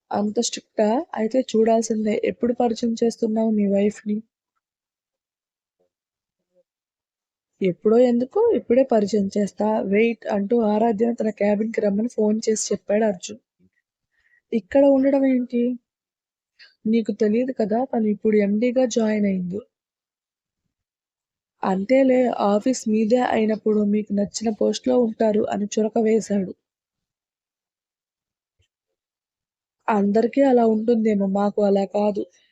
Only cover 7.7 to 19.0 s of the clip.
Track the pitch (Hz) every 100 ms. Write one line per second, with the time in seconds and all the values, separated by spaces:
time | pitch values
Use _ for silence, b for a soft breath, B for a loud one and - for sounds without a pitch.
7.7 | 170 214 226 247 240 254 403 466 302 -
8.7 | 240 262 226 202 214 196 208 196 - 214
9.7 | 220 208 202 233 226 - 202 196 240 214
10.7 | 214 233 202 233 233 220 208 202 208 226
11.7 | 226 208 202 240 - 214 220 226 220 -
12.7 | 202 - 208 220 185 - 226 _ _ 180
13.7 | _ _ _ _ _ _ _ _ 226 -
14.7 | 277 277 269 277 277 269 254 247 240 240
15.7 | 247 _ _ _ _ _ _ _ _ b
16.7 | _ 214 233 214 208 214 226 262 254 208
17.7 | 226 262 240 214 208 220 214 202 208 247
18.7 | 240 254 226